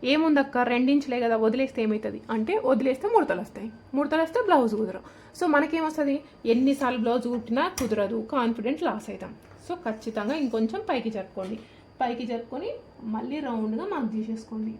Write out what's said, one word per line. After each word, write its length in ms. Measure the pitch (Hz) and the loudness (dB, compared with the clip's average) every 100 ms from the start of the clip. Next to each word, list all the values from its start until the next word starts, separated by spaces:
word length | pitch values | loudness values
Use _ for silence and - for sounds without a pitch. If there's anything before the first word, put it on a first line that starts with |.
"ఏముందక్క, 540 | 247 294 320 294 277 247 | 2 4 6 4 2 2
రెండు 340 | 240 240 254 | 2 4 4
ఇంచులే 280 | 285 269 240 | 4 2 0
కదా, 180 | 233 226 | 2 2
వదిలేస్తే 460 | 220 240 269 262 | 2 2 -2 0
ఏమవుతుంది?" 380 | 220 214 214 208 - | 0 0 -2 -8 -4
అంటే 320 | 220 220 415 254 | -2 0 0 2
వదిలేస్తే 420 | 254 262 - 403 | 2 2 0 4
ముడతలు 340 | 453 311 175 | 4 4 0
వస్తాయి, 300 | 214 - 214 - - | -4 -10 -12 -12 -6
ముడతలు 280 | 262 294 311 | -2 0 2
వస్తే 200 | 320 330 | 2 0
బ్లౌజ్ 340 | 440 330 233 208 | 4 6 4 0
కుదరవు. 280 | 214 190 - - - - | -4 -6 -14 -20 -20 -2
So 60 | 359 | 4
మనకేమొస్తుంది? 800 | 294 302 330 311 311 285 277 - - 233 | 4 4 0 -2 0 0 0 -4 -8 2
ఎన్నిసార్లు 520 | 226 262 277 269 247 | 4 4 2 0 0
బ్లౌజ్ 260 | 233 240 | 2 0
కుట్టినా 440 | 240 240 226 233 339 | 0 -4 -2 0 0
కుదరదు, 600 | 359 247 208 196 226 220 | -2 -2 0 0 -2 -2
కాన్ఫిడెంట్ 520 | 285 240 226 214 311 | 0 0 0 -2 0
లాస్ 260 | 339 214 - | -2 -2 -6
అవుతాం. 260 | 190 185 - - - - | -12 -12 -14 -20 -20 -10
So 60 | 339 | -6
ఖచ్చితంగా 600 | 233 220 - 226 208 311 | -6 -6 -6 -4 -2 0
ఇంకొంచెం 460 | 269 226 220 370 427 | 0 0 0 -2 -2
పైకి 200 | 277 226 | -2 -2
జరుపుకోండి. 500 | 220 185 - 190 220 - - - - | -6 -8 -8 -8 -8 -12 -20 -20 -4
పైకి 240 | 247 240 233 | -4 -2 -6
జరుపుకొని 460 | 233 233 262 403 587 - - | -6 -6 -8 -8 -8 -12 -14
మళ్ళీ 360 | 226 220 247 294 | -8 -6 -4 -6
రౌండ్గా 460 | 277 226 220 220 370 | -4 -2 -2 -4 -4
మార్క్ 300 | 359 233 220 | -4 -2 -4
చేసేసుకోండి. 580 | 214 220 - 220 220 220 | -4 -6 -8 -8 -6 -8